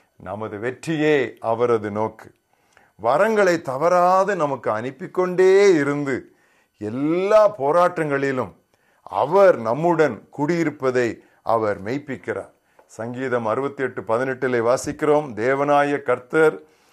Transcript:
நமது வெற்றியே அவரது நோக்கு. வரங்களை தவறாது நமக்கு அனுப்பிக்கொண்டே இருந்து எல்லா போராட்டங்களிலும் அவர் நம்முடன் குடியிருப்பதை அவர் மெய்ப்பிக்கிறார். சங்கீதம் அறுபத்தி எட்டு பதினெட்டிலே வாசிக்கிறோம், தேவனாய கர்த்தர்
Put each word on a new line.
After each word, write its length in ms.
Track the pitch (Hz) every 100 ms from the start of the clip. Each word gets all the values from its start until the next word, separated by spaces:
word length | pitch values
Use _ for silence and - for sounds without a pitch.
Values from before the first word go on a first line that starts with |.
| _ _
நமது 420 | 90 104 110 104
வெற்றியே 800 | 120 127 - 160 151 147 117 -
அவரது 500 | 113 113 120 113 104
நோக்கு. 400 | 104 110 - - _ _ _ _ _ _ _
வரங்களை 580 | 110 143 214 214 190 170
தவறாது 760 | - 131 165 180 180 190 196 190
நமக்கு 340 | 147 135 120
அனுப்பிக்கொண்டே 1040 | 107 123 135 185 180 185 175 185 196 202
இருந்து 600 | 160 143 143 143 113 - _ _ _ _ _
எல்லா 800 | 104 123 147 175 196 214 208 208
போராட்டங்களிலும் 960 | 139 170 175 175 151 139 139 127 101 - _ _ _ _
அவர் 560 | - 95 131 190 196 131
நம்முடன் 680 | 113 131 170 165 147 104 -
குடியிருப்பதை 920 | - 147 170 151 - 131 123 117 - _ _
அவர் 400 | - 113 107 95
மெய்ப்பிக்கிறார். 720 | 98 143 143 123 - 101 90 _ _ _ _
சங்கீதம் 600 | - 117 123 131 120 113
அறுபத்தி 360 | 117 139 143
எட்டு 200 | 131 110
பதினெட்டிலே 580 | 95 113 131 127 131 123
வாசிக்கிறோம், 680 | 113 131 - 139 151 147 151
தேவனாய 680 | 104 120 139 143 147 143 143
கர்த்தர் 600 | 131 123 - 160 165 - - _ _